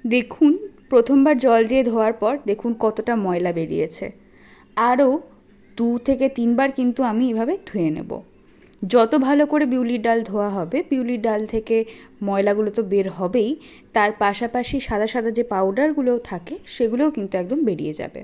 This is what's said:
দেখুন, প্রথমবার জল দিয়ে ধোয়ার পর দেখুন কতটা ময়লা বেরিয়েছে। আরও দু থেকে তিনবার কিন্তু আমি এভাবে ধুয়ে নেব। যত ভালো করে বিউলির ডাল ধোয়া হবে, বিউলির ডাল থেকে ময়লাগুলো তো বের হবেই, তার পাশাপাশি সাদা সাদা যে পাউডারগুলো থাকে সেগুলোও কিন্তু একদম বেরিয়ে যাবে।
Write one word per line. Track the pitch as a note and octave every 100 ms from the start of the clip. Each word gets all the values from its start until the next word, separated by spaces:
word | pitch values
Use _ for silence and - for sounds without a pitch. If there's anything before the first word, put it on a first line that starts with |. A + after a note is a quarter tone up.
দেখুন, | A#3+ B3 A#3+ - D4 F4+ G#4+ - -
প্রথমবার | B3+ A#3 C#4 C#4 C#4
জল | B3 A3+ A3+
দিয়ে | C4 A#3+
ধোয়ার | A3+ A3 A3+
পর | A3 C#4 G#3
দেখুন | G#3 A#3+ A3+
কতটা | A3 A3 A3 A#3
ময়লা | F#3+ F3 F3+ E3+
বেরিয়েছে। | D#3+ D#3+ D#3+ - - - _ - - - _ - A#3
আরও | B3+ C#4 D4 - - _ _ - -
দু | A#3 A#3+ A#3+
থেকে | C4 C4+ C4+
তিনবার | A#3 A#3+ C4+ C4+
কিন্তু | B3 A#3+ B3+
আমি | A3 B3+
এভাবে | A3 A#3 F#4+ -
ধুয়ে | G3 D#3+ D#3+
নেব। | - - - _ _ _ - - F#3
যত | A#3+ A3+ D4+ C4
ভালো | C#4+ D4
করে | D4+ C#4+
বিউলির | B3+ A#3+ A#3+ A#3
ডাল | A3+ G#3+
ধোয়া | G#3 G3+ G3
হবে, | E3+ C4 F4
বিউলির | C4 A#3+ A#3+ A3
ডাল | G#3+ G#3+
থেকে | A3 A3 A3+ A3 - - - G3+
ময়লাগুলো | G3 G3+ G3+ G#3+ G#3
তো | G3+
বের | G3 F#3+ F3+
হবেই, | F3+ A#3+ G#3+ D#4 - - _
তার | A3+ G#3 G#3+
পাশাপাশি | G3+ G3+ A#3 B3 A#3+ C#4 -
সাদা | G#3+ A3
সাদা | B3+ A3+ A3+
যে | A#3
পাউডারগুলো | G3 F#3+ G3 D4+ D4 B3 A#3+ A#3+
থাকে | F3+ F3+ E4+ -
সেগুলোও | - A#3 A#3+ D4+ D4
কিন্তু | G3 F#3+
একদম | F3+ C#4 B3+
বেরিয়ে | D#3+ D3+ D3+
যাবে। | - -